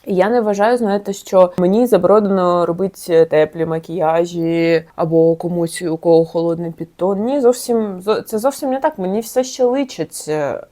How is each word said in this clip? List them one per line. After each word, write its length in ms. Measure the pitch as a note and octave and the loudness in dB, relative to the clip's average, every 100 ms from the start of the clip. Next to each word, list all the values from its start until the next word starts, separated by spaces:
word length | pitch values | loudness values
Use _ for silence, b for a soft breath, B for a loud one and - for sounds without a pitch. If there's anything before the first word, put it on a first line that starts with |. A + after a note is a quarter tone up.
| - | -4
Я 240 | F#3 F#3+ | 0 2
не 120 | A#3+ | 0
вважаю, 360 | G#3+ G3+ G#3 B3 | 0 0 0 0
знаєте, 360 | G#3+ G3+ G3+ | 0 -2 -4
що 400 | G3 - F#3+ F3+ F3+ | -10 0 4 4 4
мені 300 | F3+ G#3 B3 | 2 2 2
заборонено 760 | G3+ F3+ G#3 G#3 F#3+ F3+ F3 E3+ | 2 4 4 2 2 2 2 0
робити 600 | E3+ F#3+ - - E3 E3 | -2 -6 -8 0 2 4
теплі 400 | D#3 D#3 E3 E3 | 2 0 -2 -4
макіяжі 1200 | D#3+ E3 E3 D#3 E3 F3 F3 E3 E3 E3 E3 E3 - | -4 -6 -2 0 0 0 -2 -2 0 2 0 -2 -6
або 400 | E3 E3 E3 E3 | 0 4 4 2
комусь, 460 | F3 F3 E3 - | -2 -4 -4 -4
у 160 | F3 D#3+ | -6 -2
кого 280 | F3 E3 E3 | 2 4 2
холодний 460 | E3+ E3+ E3 E3+ | -2 -2 -4 -6
підтон. 520 | E3 E3 - F3+ G3 | -10 -14 -4 -4 -2
Ні, 180 | A3+ C#4+ | -2 2
зовсім, 600 | A#3+ B3 - A#3 G#3+ F#3 | 2 2 0 -2 -2 -6
зо-, 200 | F#3+ G3 | -4 -4
це 180 | - G#3+ | -4 -4
зовсім 300 | B3 C#4 C#4 | -4 -4 -4
не 100 | C4 | -2
так. 180 | D#4 D4+ | -2 -4
Мені 220 | F#3 G#3 | -4 -4
все 240 | A3+ B3+ | -4 -4
ще 200 | B3+ - | -4 0
личать, 640 | B3 C4 C4+ - D#3 - - | 0 0 -4 -6 -10 -10 -6
е, 360 | D3+ C#3+ - - | -4 -4 -6 -10